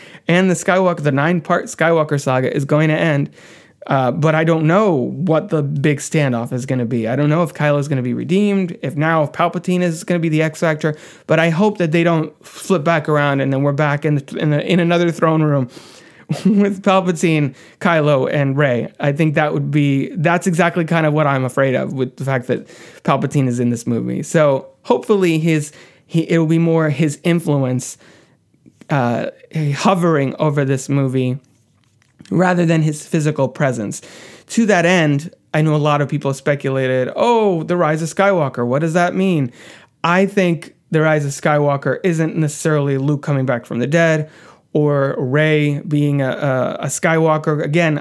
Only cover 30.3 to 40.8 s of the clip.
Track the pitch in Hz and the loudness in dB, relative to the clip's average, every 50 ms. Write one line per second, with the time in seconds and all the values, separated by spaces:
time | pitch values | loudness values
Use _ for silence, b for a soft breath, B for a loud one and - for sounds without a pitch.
30.3 | - - 156 151 143 147 139 135 135 131 - - 139 143 135 131 127 131 127 127 | -2 -2 -2 -2 0 0 0 0 -2 -2 -2 -2 -2 0 0 0 0 -2 -2 -2
31.3 | 127 143 - _ _ _ _ _ _ _ _ _ _ _ _ _ _ - - - | -4 -6 -10 _ _ _ _ _ _ _ _ _ _ _ _ _ _ -20 -10 -4
32.3 | 190 160 185 180 180 175 175 165 170 165 151 160 151 151 - - - 165 147 151 | 0 0 2 2 2 2 2 2 2 2 2 0 -2 -6 -6 -4 -2 -2 0 -2
33.3 | - - 135 123 - - 151 135 120 120 104 107 135 - B B B B B B | 0 0 -2 -2 -2 -2 -2 -2 -2 -2 -6 -6 -8 -10 B B B B B B
34.3 | B B B - - 226 233 202 202 175 165 170 185 180 160 147 143 143 160 180 | B B B -4 -2 0 2 4 4 4 4 4 4 4 2 2 0 0 -4 -8
35.3 | - _ _ _ - 156 156 156 151 151 143 151 147 143 143 139 151 143 131 139 | -14 _ _ _ -2 0 2 2 2 2 2 2 2 0 0 -2 -4 -4 -2 -4
36.3 | 135 - - 156 143 139 - 135 135 135 131 127 127 127 127 - - - - 240 | -4 -2 -2 -2 -2 -2 -2 -4 -2 -2 0 0 0 0 -2 -2 -4 -2 0 0
37.3 | 240 226 214 202 180 160 156 160 175 175 170 151 160 156 165 151 - - 196 202 | 2 2 2 0 0 -2 -2 -2 0 0 2 0 0 -2 -4 -4 -2 0 2 2
38.3 | 196 170 147 127 - 123 120 120 127 143 160 160 160 180 175 180 180 185 190 190 | 2 2 0 -2 -2 -4 -2 0 0 0 0 0 0 0 0 0 0 0 0 2
39.3 | 175 151 135 120 B B B B B B B B B _ - 165 175 185 196 196 | 2 0 0 -2 B B B B B B B B B _ 0 2 2 2 2 2
40.3 | 196 208 185 175 170 151 - - - _ | 0 0 0 2 0 -2 -6 -12 -20 _